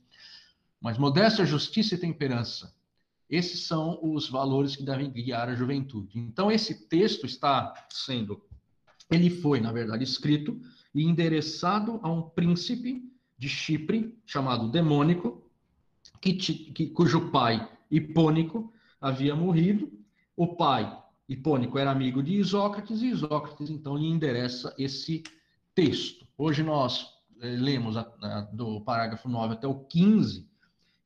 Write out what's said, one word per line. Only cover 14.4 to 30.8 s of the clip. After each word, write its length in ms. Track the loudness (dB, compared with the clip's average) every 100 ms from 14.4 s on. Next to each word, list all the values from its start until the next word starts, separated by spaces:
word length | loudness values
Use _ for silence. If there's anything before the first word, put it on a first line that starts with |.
| 0 0 0
Demônico, 800 | 2 4 4 4 2 0 -6 -16 _ _ _ _ _ -20 -4
que 120 | 0
ti-, 380 | 0 -2 -6 -6 -4
que, 100 | -2
cujo 440 | 4 4 4 2
pai, 360 | 2 2 2 -2 -14 -2
Hipônico, 840 | 0 2 4 4 4 0 -4 -10 _ _ _
havia 340 | -4 0 0 0
morrido. 560 | 2 4 4 2 -2 -10 -20 _ _ -2
O 200 | -2 2
pai, 400 | 2 2 0 -8 -20 _ -10
Hipônico, 520 | -4 0 2 2 0
era 100 | 0
amigo 320 | 2 0 0
de 120 | 0
Isócrates, 680 | 0 2 2 0 -2 -6 -2
e 60 | -2
Isócrates, 600 | -2 -2 -2 -4 -10 -8
então, 280 | -8 -6 -2
lhe 80 | 0
endereça 720 | 0 0 0 -2 -6 -10 -6
esse 460 | -6 -6 -6 -6 -6 -20 _ _ _
texto. 540 | 2 2 2 -6 -10 -18 -4
Hoje 240 | -2 0
nós, 480 | 0 2 0 -2 -8 _ _ -12
eh, 140 | -6 -2
lemos 420 | 0 0 0 -4
a, 40 | -6 -10
a, 200 | -8 -6
do 380 | -6 -6 -6 -6
parágrafo 460 | -2 -2 -2 -4 -6
nove 260 | -2 -2
até 140 | -2 -4
o 120 | -4 -2
quinze, 600 | 4 6 6 4 -2 -12 _ _ _